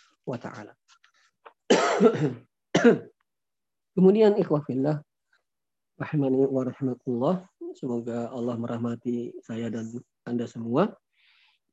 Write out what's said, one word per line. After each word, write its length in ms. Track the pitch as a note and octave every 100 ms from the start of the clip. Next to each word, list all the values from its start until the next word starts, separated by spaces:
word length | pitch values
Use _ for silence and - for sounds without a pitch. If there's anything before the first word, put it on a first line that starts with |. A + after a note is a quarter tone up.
| _ _ -
wa 120 | A#2+
taala. 340 | A#2 A2+ G#2 - _ _ _ _ _ _ - _ - - - -
<clears throat> 1040 | G#3+ - D3 A#2 _ _ _ - A#3 F#3 - _ _ _ _ _ _ _ _ -
Kemudian, 440 | F#3 G#3 A3 G#3
ikhwah 240 | - D3+
fillah, 400 | D3 B2+ C#3 D3+ - _ _ _ _ _ _ _ _ -
rahimani 480 | C3+ D#3 C3+ C3 C3+
wa 160 | C3+
rahimakumullah, 800 | B2+ B2 C3+ B2 - A#2+ C#3 F#3 - - E4+ -
semoga 560 | C3+ A#2+ A#2 A#2 A#2
Allah 240 | B2 A#2+ A#2
merahmati 800 | A#2+ A#2 A#2+ A#2+ B2 A#2+ A#2+ -
saya 240 | - A2+ A#2
dan 240 | A2+ A2+ A#2+ - _
Anda 240 | - A#2+ A2+
semua. 480 | A#2 A2+ B2+ G#3+ - _ _ _ _ _ _ _